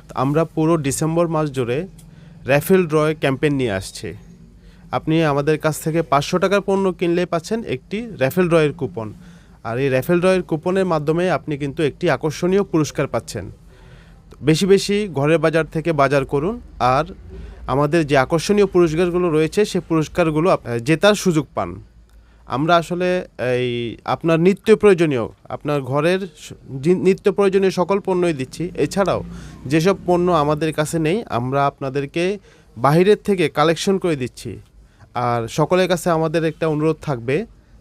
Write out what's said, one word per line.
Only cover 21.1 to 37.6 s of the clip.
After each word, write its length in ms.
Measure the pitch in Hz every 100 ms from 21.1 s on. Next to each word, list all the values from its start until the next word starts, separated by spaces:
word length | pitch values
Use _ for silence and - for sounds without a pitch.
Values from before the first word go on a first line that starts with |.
| 208
সুযোগ 320 | 190 156 139
পান। 280 | - 90 98 - - - - _ _ -
আমরা 300 | 123 160 175
আসলে 520 | 160 175 180 180 - - 123 123
এই 400 | 123 120 117 101 -
আপনার 340 | 123 170 165
নিত্য 360 | 175 202 - 208
প্রয়োজনীয়, 520 | 208 180 165 131 104 - -
আপনার 320 | 127 147 147
ঘরের 380 | 127 139 160 190 190 -
স-, 160 | - - - 131
জি-, 140 | 143 185
নিত্য 360 | 185 196 214
প্রয়োজনীয় 400 | 185 202 196 190
সকল 280 | 185 170 196
পণ্যই 340 | 190 185 175
দিচ্ছি। 380 | 147 127 - 170 175
এছাড়াও 480 | 147 190 185 117 - - - - 156
যেসব 300 | 156 175 190 -
পণ্য 260 | 180 180
আমাদের 420 | 165 147 151 160
কাছে 260 | 151 151 165
নেই 240 | 156 202 -
আমরা 380 | 113 123 139 139
আপনাদেরকে 720 | 139 139 139 139 165 180 202 - - _ -
বাইরের 400 | 131 160 185 208
থেকে 260 | - 190 151
কালেকশন 500 | 147 156 160 - 190
করে 160 | 180 147
দিচ্ছি। 440 | 123 - 120 107 - - - _ -
আর 340 | 120 123 120 113
সকলের 400 | - 151 180 185
কাছে 220 | 180 180
আমাদের 360 | 160 160 165 160
একটা 220 | 151 160
অনুরোধ 280 | 151 156 156
থাকবে 440 | - 131 113 147 226 -